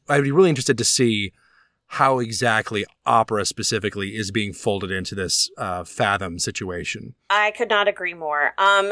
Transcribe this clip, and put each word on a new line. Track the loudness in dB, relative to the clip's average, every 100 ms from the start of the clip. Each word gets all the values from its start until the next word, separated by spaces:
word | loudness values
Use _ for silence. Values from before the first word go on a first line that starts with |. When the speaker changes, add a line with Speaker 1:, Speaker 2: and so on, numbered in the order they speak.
| 0
Speaker 1:
I'd | 2
be | 4
really | 6 6
interested | 4 0 0
to |
see | 2 2 2 2 -2 -8 _ _ _ _ _
how | 0 2 2
exactly | 0 -2 0 0 0 -4 -6 _ 2
opera | 4 4 0
specifically | -2 -4 -4 -2 -4 -4 -6 -6
is | -4
being | -4 -4
folded | -4 -2 -2 -2
into | -6 -6
this, | -6 -2 -2 -2 -4
uh, | -6 -6
Fathom | -8 -2 0 0 -2 -6
situation. | -6 -6 -8 -6 -6 -8 -12 -20 _
Speaker 2:
I | 0 2
could | 0 0
not | 2 2
agree | -2 -8
more. | -8 -4 0 0 2
Um, | 4 4 2